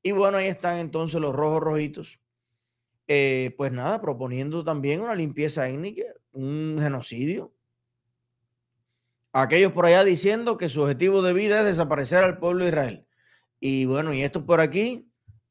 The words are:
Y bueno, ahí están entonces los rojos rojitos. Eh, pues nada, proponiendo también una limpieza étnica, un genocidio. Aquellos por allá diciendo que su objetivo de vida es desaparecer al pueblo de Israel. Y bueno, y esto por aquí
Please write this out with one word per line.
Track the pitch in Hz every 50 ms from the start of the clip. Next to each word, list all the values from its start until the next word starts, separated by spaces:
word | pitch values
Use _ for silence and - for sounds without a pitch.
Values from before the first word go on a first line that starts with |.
Y | _ 185
bueno, | 208 190 196 196 196 196
ahí | 190
están | 196 180 - - 175 175 170
entonces | 170 156 160 160 165 160 165 165
los | 156 143 127
rojos | 135 151 151 156 160
rojitos. | 156 160 156 151 151 147 147 - - - - _ _ _ _ _ _ _ _ _ _ _ _ _ _ _ _ _ _
Eh, | - 143 143 139 135 131 131 127 123 127
pues | - 139 135
nada, | 127 123 123 160 214 226
proponiendo | 214 - - 120 131 127 123 127 135 147 156 170 156
también | 165 156 147 135 143 151 175
una | 220 240 220
limpieza | 185 160 147 - 143 147 151 123 156 131 131
étnica, | 131 143 170 202 226 - - 240 - _ _ _
un | _ 135 135 135 147 151 156 156 156 151
genocidio. | 151 147 135 127 - - 117 117 131 151 190 - - - _ _ _ _ _ _ _ _ _ _ _ _ _ _ _ _ _ _ _ _ _ _ _ _ _ _ _ _ _ _ _ _ _ _ _ _ -
Aquellos | 131 135 113 151 175 196 185
por | - 170 170
allá | 170 175 190 196
diciendo | 196 180 143 147 196 214 226 233 233 226
que | 226 180
su | 156 123 151
objetivo | 143 143 139 123 170 190 196 196
de | 185 180 175
vida | 185 208 208 208 214
es | 214
desaparecer | 208 180 160 170 143 156 143 139 123 170 180 190
al | 185 170 -
pueblo | 165 175 180 180 180
de | 175
Israel. | 156 156 135 120 98 - _ _ _ _ _ _ _ _ _ _ _ _
Y | - 135 135 135 131
bueno, | 127 131 143 156 160 143
y | 131 139
esto | 139 - 160 139
por | 120 175 160
aquí | 160 143 131 190 214 240 247 240 - _ _ _ _ - - _ _ _